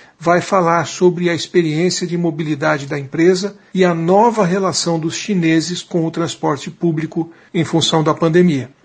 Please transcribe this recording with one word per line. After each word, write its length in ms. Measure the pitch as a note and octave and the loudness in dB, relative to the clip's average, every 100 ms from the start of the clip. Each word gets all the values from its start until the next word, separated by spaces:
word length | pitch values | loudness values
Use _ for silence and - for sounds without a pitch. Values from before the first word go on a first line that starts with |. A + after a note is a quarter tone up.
| - - | -20 -6
vai 240 | E3 F3 | 0 0
falar 460 | - G3 E3+ E3+ D3 | 2 2 2 2 0
sobre 420 | - F3+ E3+ F3 | 2 2 2 0
a 60 | |
experiência 720 | E3 - F#3 D#3+ D3+ F3+ F3 F3 | -2 -2 0 0 0 -2 -2 -4
de 100 | F3 | -2
mobilidade 680 | E3+ D3+ D#3 D3 D#3 D3+ C#3 | -2 -2 -4 -2 -2 -2 -4
da 100 | D3 | -8
empresa 600 | C3+ D#3 E3+ F#3 G3 - _ | -6 0 2 2 -2 -10 _
e 100 | F#3 | 0
a 80 | F3+ | 0
nova 520 | E3 E3 F#3+ A3 A3 | 2 2 4 4 2
relação 520 | F#3 F#3+ F#3+ D3 F3 E3+ | 0 0 -2 -2 -2 -2
dos 200 | D#3+ - | -4 -6
chineses 640 | - G3 D#3+ D#3+ D#3 F3+ | -4 0 2 2 0 -6
com 240 | - F3+ E3 | -4 -4 -2
o 40 | |
transporte 600 | E3 E3 - D#3+ C#3+ - | -2 -6 -4 -4 -4 -6
público 640 | - E3+ D#3 D#3+ E3 D#3+ - _ | -4 -2 -2 -4 -6 -8 -10 _
em 120 | F3+ | -4
função 400 | D#3 E3 - D#3+ | 0 0 2 2
da 100 | D#3 | 2
pandemia. 560 | D3 E3 E3+ F3+ C#3 A#2 _ | 2 2 4 4 2 -4 _